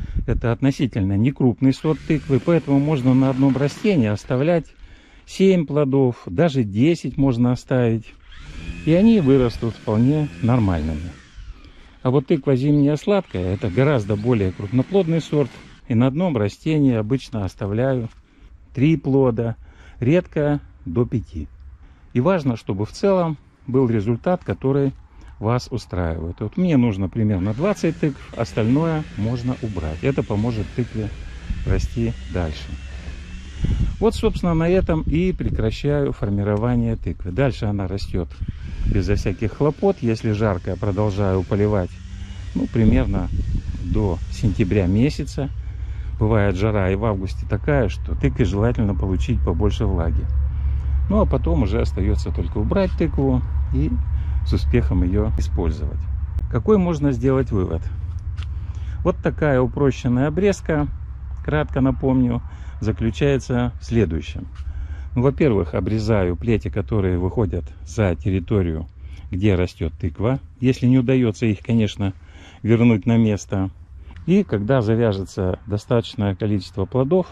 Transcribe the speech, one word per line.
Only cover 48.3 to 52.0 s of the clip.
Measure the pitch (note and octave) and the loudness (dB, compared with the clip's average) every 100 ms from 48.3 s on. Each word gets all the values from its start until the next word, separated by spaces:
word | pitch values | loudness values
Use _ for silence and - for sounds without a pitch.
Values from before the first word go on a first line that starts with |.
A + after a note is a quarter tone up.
| C3 G#2+ | 2 0
желательно | G2+ A2+ B2 G#2 | 2 2 2 0
получить | F#2 G2 F2+ - G#2+ | 0 0 0 0 0
побольше | - F2 G#2 - | 0 2 0 0
влаги. | G#2+ F#2 E2 - - - - - - - - - - | 0 0 0 0 0 0 0 0 -2 -2 0 0 2
Ну, | - | 2
а | - | 2
потом | C3+ D#3+ E3+ | 2 2 2
уже | G2+ A2+ | 2 0
остаётся | A#2 - | 0 0